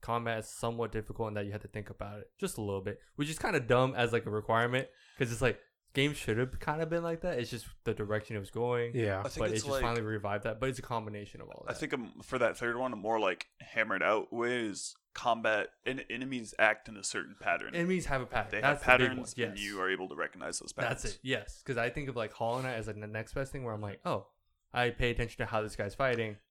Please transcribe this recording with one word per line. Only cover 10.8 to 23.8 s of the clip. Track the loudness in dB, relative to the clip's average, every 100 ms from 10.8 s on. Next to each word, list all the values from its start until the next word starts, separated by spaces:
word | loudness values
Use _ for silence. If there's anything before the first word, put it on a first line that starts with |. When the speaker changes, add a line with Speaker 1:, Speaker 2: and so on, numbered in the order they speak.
Speaker 1:
a |
combination | -4 -4 -4 -8 -10 -14
of | -14
all | -12 -8
Speaker 3:
I |
Speaker 1:
that. | -4
Speaker 3:
think | -2
I'm, | -2 -4 -10
for | -6 4
that | 4 4
third | -2 0
one, | -2
a | -2
more, | 0 4
like, | 4 2 -6 _
hammered | -8 0 2 4
out | 4 4 2
way | 0 0 2 0
is | -4 -8 -12 _ -4
combat, | 2 2 4 4 2 _ -4
en-, | -4
enemies | -4 -4 -4 -4 -6 4
act | 4 4 -4
in | -8
a |
certain | -4 -4 -4 -4
pattern. | 2 2 0
Speaker 1:
Enemies | 0 2 2 2
have | -2
a | 0
pattern. | -2 0
Speaker 3:
They | 2
Speaker 1:
That's | 2 2
Speaker 3:
have | 8 8
Speaker 1:
the | 8
big |
Speaker 3:
patterns, | 2 -6 -4
Speaker 1:
one. | -4
Speaker 3:
and | -2
Speaker 1:
Yes. | -4
Speaker 3:
you | 0
are | 2
able | 2 0
to | -4
recognize | -6 -4 -6 -6
those | -8
patterns. | -4 -2 -2
Speaker 1:
That's | -4 -6
it. |
Yes, | -4 -4 -4 -14
'cause | -6 -2
I | -2
think | -2 -6
of, | -4
like, | -4
Hollow | -2 -2 0
Knight | -2 -4
as, | -4
like, | -6
the | -6
next | -6 -6
best | -4 -4
thing | -4
where | -6
I'm | -4